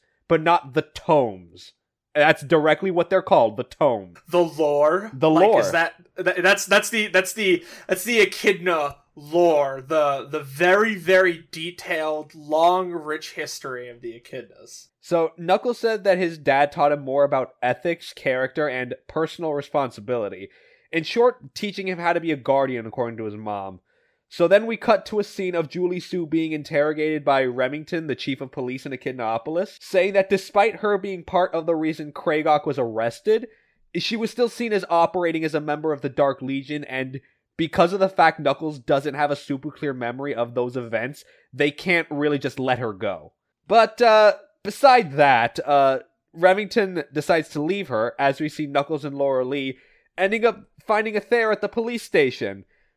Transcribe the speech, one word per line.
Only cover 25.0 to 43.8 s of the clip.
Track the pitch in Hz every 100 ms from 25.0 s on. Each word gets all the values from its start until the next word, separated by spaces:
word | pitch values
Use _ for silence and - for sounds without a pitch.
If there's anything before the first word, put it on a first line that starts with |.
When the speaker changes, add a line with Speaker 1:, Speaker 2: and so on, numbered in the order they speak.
| -
Speaker 1:
to | 214
a |
scene | 202 - 185
of | 175 156
Julie | 175 180 180
Sue | - 185 160
being | 165 160
interrogated | 156 143 151 151 156 156 156
by | 143 135
Remington, | 127 123 131 151 151 170 160
the | 123
chief | - 135
of | 135
police | - 127 131 143
in |
Echidnaopolis, | 131 139 127 113 113 151 165 202 -
saying | - 185 185
that | 196 190
despite | 196 - 208 220 -
her | 214 202
being | 202 185
part | - 180 185
of | 165 160
the | 160
reason | 156 156 151
Kragok | - - 156 147 151 147
was | 139
arrested, | 117 110 117 - 214 220 247 _ _ _ _
she | 175 - 220
was | 220
still | - 233
seen | - 233
as | 208 175
operating | 170 165 185 170 160
as | 160
a | 151
member | 151 151 156
of | 147
the | 147
Dark | 127 139 131
Legion, | 131 135 135 151
and | 143 131 131 131 - _ _ -
because | 160 - 175
of | 196
the | 190
fact | 190 165 160
Knuckles | 139 139 160 147
doesn't | 120 139 143
have | 135 147
a | 143
super | - 135 147
clear | - 147
memory | 127 117 127 143
of | 113 120
those | 123 123 127
events, | 117 110 123 147 - _ _
they | 127 147
can't | 143 190 175 165
really | 147 151 139
just | 131 135
let | 131 123
her | 117
go. | 98 104 85 78 _ _ _ -
But, | 220